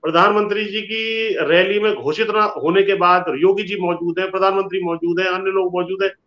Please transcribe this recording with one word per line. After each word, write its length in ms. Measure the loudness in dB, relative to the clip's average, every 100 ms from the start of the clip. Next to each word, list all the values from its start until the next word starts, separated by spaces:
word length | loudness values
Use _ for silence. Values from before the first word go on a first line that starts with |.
प्रधानमंत्री 600 | 0 4 4 4 0 -2
जी 160 | -4 -6
की 460 | -6 -6 -4 -4 -2 -2
रैली 340 | 2 2 4 2
में 160 | 0
घोषित 360 | -2 -4 -2 0
ना 120 | 2
होने 400 | 0 0 0 2
के 120 | 2
बाद 300 | 2 4 4 2
योगी 340 | 0 2 2
जी 140 | -2 -4
मौजूद 420 | -4 -2 -4 -4
हैं, 120 | -4
प्रधानमंत्री 540 | 0 0 0 -2 -4
मौजूद 360 | -4 -4 -2 0
हैं, 60 | -2
अन्य 240 | -2 -2
लोग 240 | -2 -2
मौजूद 240 | -2 -4 -2
हैं। 80 | -2 -4